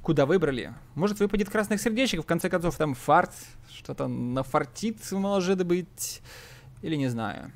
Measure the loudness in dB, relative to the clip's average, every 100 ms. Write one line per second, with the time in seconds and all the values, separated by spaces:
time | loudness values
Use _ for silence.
0 | 2 4 4 4 2 -2 -6 -12 -10 -2
1 | -2 2 0 2 0 0 0 0 0 2
2 | 2 0 0 0 2 0 0 0 0 0
3 | 6 6 6 -4 -18 -20 -20 -16 -10 -4
4 | -4 -2 -2 -2 0 0 0 -4 -4 -4
5 | -4 -2 2 2 2 2 2 0 0 -10
6 | -10 -10 -14 -18 -18 -20 -20 -10 -4 0
7 | 0 0 -4 -6 -12